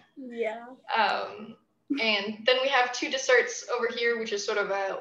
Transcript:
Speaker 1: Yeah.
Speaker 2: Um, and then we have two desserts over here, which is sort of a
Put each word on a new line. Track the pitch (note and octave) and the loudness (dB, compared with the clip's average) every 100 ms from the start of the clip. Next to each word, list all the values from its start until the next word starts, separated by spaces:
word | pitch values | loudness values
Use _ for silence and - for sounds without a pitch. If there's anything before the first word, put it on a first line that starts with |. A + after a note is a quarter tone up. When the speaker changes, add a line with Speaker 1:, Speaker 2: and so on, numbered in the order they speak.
| - - | -20 -18
Speaker 1:
Yeah. | B3+ A#3 A3+ A3+ A#3+ C4 - | -12 -6 -4 -6 -12 -16 -2
Speaker 2:
Um, | A3+ G#3 - G3 G3+ A3 A#3 _ _ - C#4 | 2 2 0 -4 -10 -16 -18 _ _ -6 -2
and | A3+ G#3 G3 G#3+ - | 0 0 -2 0 2
then | B3+ | 4
we | C4+ | 4
have | C4+ B3 | 4 2
two | - D4+ | 0 -4
desserts | C4 - B3 - - - | -2 4 4 4 -2 -6
over | A#3 A#3+ | -2 -2
here, | A#3 A#3 A#3 | 0 0 0
which | A3 | -2
is | G3+ | -4
sort | G#3+ G#3 | -2 0
of | F#3+ | 0
a | G3 G3 - | 0 -2 -4